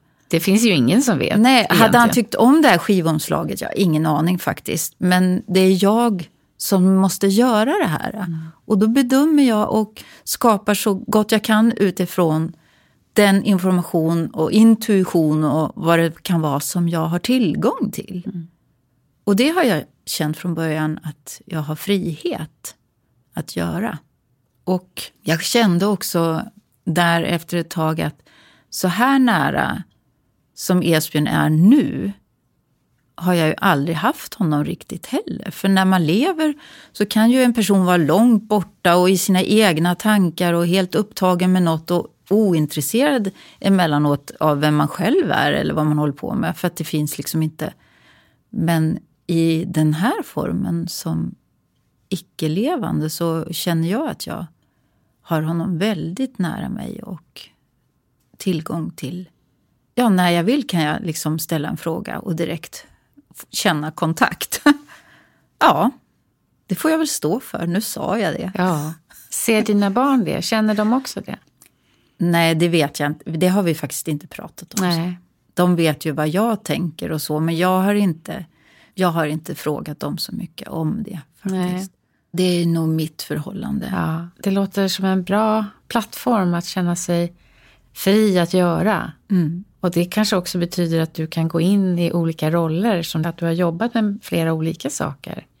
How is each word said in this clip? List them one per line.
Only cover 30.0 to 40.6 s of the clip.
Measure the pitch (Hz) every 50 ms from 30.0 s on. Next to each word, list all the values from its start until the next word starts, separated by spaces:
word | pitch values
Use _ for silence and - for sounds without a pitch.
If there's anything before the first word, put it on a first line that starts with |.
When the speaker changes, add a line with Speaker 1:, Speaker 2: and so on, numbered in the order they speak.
| _ _ _ _ _ _ _ _ _ _ _
Speaker 2:
som | - - - 180 180
Esbjörn | 165 165 165 156 156 - - 151 151
är | - - 156 147 151
nu | 156 156 175 202 269 311 202 - - 135 - 202 202 - _ _ _ _ _ _ _ _ _ _ _ _ _ _ _ _ _ _ _
har | - 170 180 180
jag | 170 160
ju | 156 -
aldrig | - - 196 165 139 139 170 165
haft | 156 180 240 320 - - - -
honom | - 190 156 151 147 147
riktigt | 151 175 - - - 180 175 -
heller. | - - 339 466 - - - - -
För | - - - 196
när | 196 190 190
man | 190 190 185 165
lever | 147 170 214 277 381 359 311 311 302 294 - - - - - - -
så | _ - 208
kan | 208 - 214 220 233
ju | 247 262 254
en | 247 233
person | 226 208 196 202 190 185
vara | 180 180
långt | 175 160 139 156 196 233 247 233 202 214
borta | - 214 214 170 - _ _ - 180 170
och | 180 180 180
i | 190
sina | 180 - - 190 185 190
egna | - 214 214 220 190 165 156 165 175 180
tankar | - - 214 214 202 185 170 175 - 180 175 170
och | 170